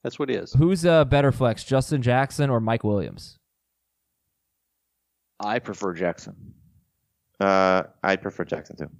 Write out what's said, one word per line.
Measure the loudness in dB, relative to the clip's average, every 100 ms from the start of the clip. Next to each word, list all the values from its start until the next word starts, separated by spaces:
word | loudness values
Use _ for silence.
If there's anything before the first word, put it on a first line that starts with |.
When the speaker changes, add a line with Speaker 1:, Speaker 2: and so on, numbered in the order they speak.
Speaker 1:
that's | -12 -2
what | 0
he | 0
is. | 0
Speaker 2:
Who's | 2 4 4 4
a | 4 4
better | 4 2
flex, | 2 0 -2 -2
Justin | -2 0 -2
Jackson | 2 2 0 -2 -2
or | 0
Mike | 0 -2
Williams? | 0 -2 -4 -10 -20 -20 _ _ _ _ _ _ _ _ _ _ _ _ _ _ _ _ _ _ _ _
Speaker 3:
I | -6 -6
prefer | -6 -8 -6
Jackson. | -4 -4 -4 -12 -20 -20 -20 _ _ _ _ _ _ _ _
Speaker 4:
Uh, | 0 4 4 2 -2 _
I | -2 -2
prefer | -4 -8 -8
Jackson | -8 -10 -14
too. | -14 -16